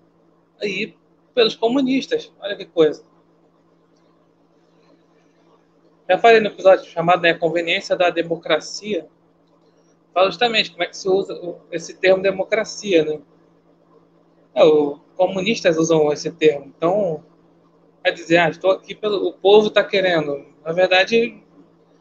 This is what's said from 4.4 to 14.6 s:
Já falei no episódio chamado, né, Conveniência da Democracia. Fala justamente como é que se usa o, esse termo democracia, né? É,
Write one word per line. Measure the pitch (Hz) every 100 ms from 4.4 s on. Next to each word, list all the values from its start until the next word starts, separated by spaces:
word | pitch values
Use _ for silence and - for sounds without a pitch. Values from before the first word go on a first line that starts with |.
| _ _ _ 160 _ 165 165 _ 160 _ _ _ _ _ _ _ -
Já | 180
falei | 233 226
no | 202
episódio | - 185 175 -
chamado, | 170 170 175
né, | 170
Conveniência | 165 165 170 170 190 - 180
da | 175
Democracia. | 165 165 165 165 156 - - 208 175 - _ _ _ _ _ _ _ _ _ _
Fala | 175 190
justamente | 170 240 220 185
como | 170
é | 175
que | -
se | 190
usa | 190 -
o, | 160 175 - _
esse | 170 175 -
termo | 185 190
democracia, | 190 185 185 220 208 - 175 165
né? | 151 151 - _ _ _ _ _ _ _ _ _ _ _ _
É, | -